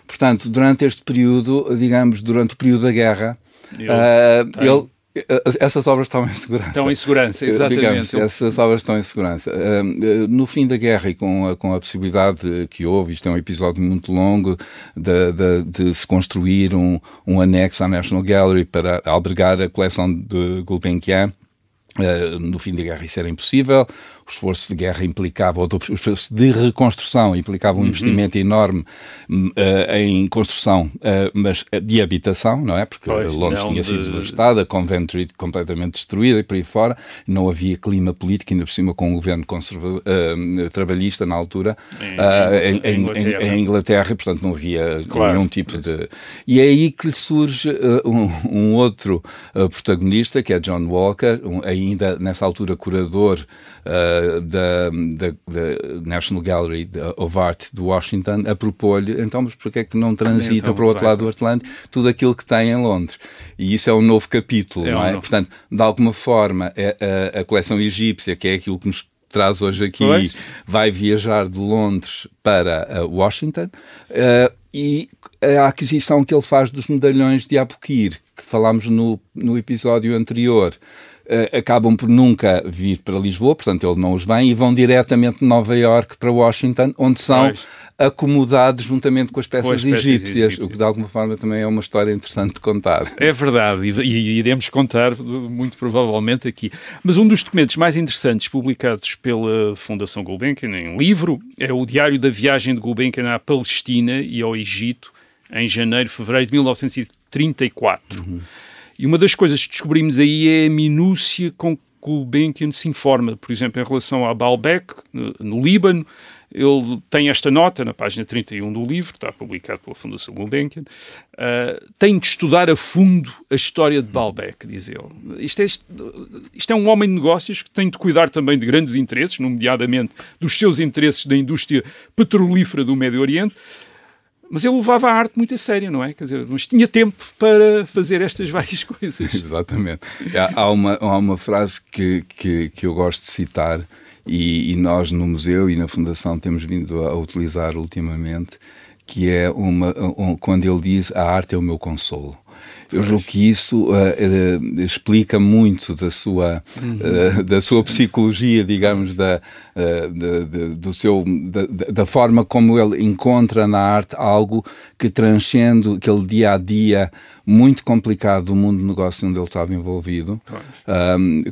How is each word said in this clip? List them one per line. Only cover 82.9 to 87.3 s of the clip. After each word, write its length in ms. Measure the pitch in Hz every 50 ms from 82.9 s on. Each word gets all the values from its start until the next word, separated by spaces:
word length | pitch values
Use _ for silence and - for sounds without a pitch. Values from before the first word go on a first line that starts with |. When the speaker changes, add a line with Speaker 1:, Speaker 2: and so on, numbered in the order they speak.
| 95 85
Speaker 1:
para 200 | - - 95 98
Lisboa, 380 | 98 101 92 87 110 135 151
portanto 340 | 156 - 113 95 87 - 90
ele 80 | 87 90
não 140 | 92 90 92
os 120 | 92 90
vem, 240 | 107 113 113 127 127
e 40 | 120
vão 200 | 113 127 123 123
diretamente 680 | 120 127 120 127 127 123 - 127 120 120 120 113 -
de 60 | 139
Nova 280 | 127 120 117 110 104 120
Iorque 420 | 120 120 117 117 117 113 - - -
para 120 | - 120
Washington, 640 | 120 120 117 117 110 - - 127 123 - 127 131 - -
onde 220 | 131 131 131 -
são 240 | - -